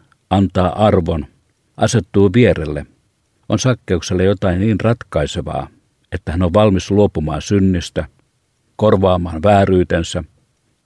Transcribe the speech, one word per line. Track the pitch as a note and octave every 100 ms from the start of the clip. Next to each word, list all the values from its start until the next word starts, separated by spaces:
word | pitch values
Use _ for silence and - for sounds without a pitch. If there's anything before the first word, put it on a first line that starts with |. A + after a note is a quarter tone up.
| _ _ -
antaa | F#2+ F#2 F#2+ F2+ F2+ G#2+
arvon, | F#2+ E2 D#2+ C#2+ _ _ _ _ -
asettuu | A2 A#2 - G2+ G2
vierelle, | A2 C3 D#2 D2+ D2 - _ _ _ _ _ -
on | A2
Sakkeukselle | C3 A#2+ - F2+ - F#2
jotain | F#2+ G2+ G2 F2
niin | A2 G2
ratkaisevaa, | A2 A#2 - - - - E2 C2+ D2 _ _ _ _
että | G2 -
hän | E2
on | F2+
valmis | G2+ G#2+ F#2 -
luopumaan | G2+ G2+ E2 D2+ D2
synnistä, | - G2+ F#2+ F2 - F2 D#2 _ _ _ _ _ _ -
korvaamaan | G#2+ G2+ F#2+ F2+ F2 D#2+
vääryytensä, | G2+ G2+ F#2+ F2+ E2+ E2+ E2 F2 D#2+ _ _ _ _ _